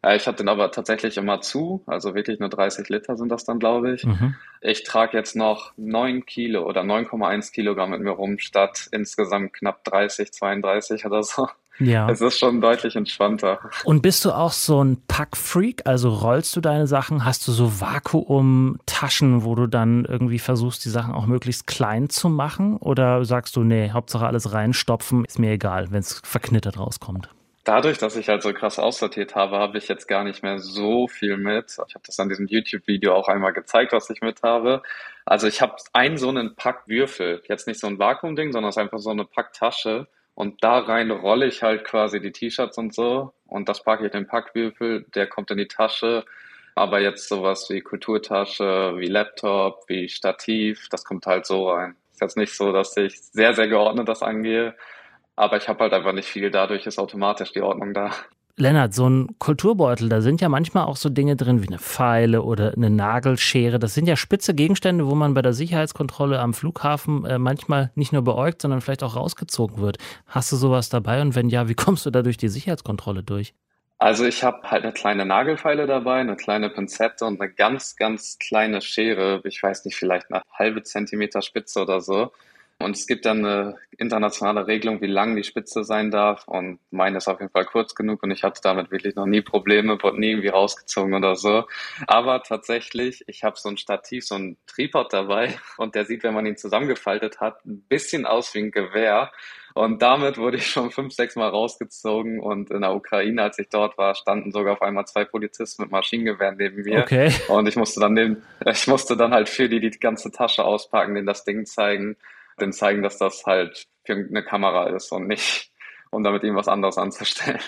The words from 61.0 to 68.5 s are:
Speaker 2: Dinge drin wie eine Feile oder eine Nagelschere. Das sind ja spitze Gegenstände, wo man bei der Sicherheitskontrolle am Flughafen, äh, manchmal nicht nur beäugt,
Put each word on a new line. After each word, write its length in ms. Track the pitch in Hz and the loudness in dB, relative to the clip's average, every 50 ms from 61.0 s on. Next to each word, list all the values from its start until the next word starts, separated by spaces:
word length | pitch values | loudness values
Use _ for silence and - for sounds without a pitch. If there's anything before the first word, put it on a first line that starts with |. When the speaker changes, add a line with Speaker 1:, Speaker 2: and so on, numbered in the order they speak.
| - 151 | -2 -2
Speaker 2:
Dinge 260 | 131 139 139 147 143 | 0 2 2 2 2
drin 260 | 127 131 123 123 117 | 2 2 4 4 4
wie 60 | 98 | 2
eine 140 | 92 92 85 | 0 -6 -8
Feile 600 | - - - - 127 120 117 117 117 117 113 117 | -8 -10 -2 0 2 4 4 4 6 4 4 2
oder 300 | - - 117 104 104 107 - | 2 0 0 2 2 0 2
eine 120 | - 120 107 | 2 4 4
Nagelschere. 920 | 107 107 101 104 113 123 120 135 131 123 - - - 131 120 120 117 123 | 4 4 4 2 0 2 2 2 2 2 2 2 2 4 4 4 2 2
Das 140 | 117 107 - | 0 0 0
sind 120 | 151 160 | 2 2
ja 80 | 170 160 | 2 2
spitze 400 | 127 - - - - - - 185 | 2 2 0 0 0 0 0 2
Gegenstände, 540 | 143 147 165 196 - - 185 175 175 151 135 | 2 4 4 2 2 2 2 2 2 2 2
wo 80 | 139 | 2
man 180 | 151 151 147 139 | 4 4 4 4
bei 80 | 135 | 4
der 100 | 127 127 | 4 2
Sicherheitskontrolle 840 | 120 120 156 165 175 160 156 151 - - 151 131 - - 143 139 135 127 | 2 0 -2 0 0 0 0 -2 -2 -6 -6 -6 -2 -2 0 0 2 2
am 160 | 123 120 113 | 0 0 -2
Flughafen, 720 | - - 160 - - - 147 147 143 - - 151 139 - | -2 -4 -6 -6 -2 0 0 0 0 0 -2 -2 -2 0
äh, 140 | - 131 123 | 0 0 0
manchmal 500 | 127 127 139 147 - - 151 139 135 131 _ | 2 0 0 -2 -2 0 0 0 0 0 _
nicht 160 | - 143 - | -2 -2 0
nur 100 | - 143 | 2 2
beäugt, 400 | 120 123 117 113 131 165 | 2 2 0 2 0 0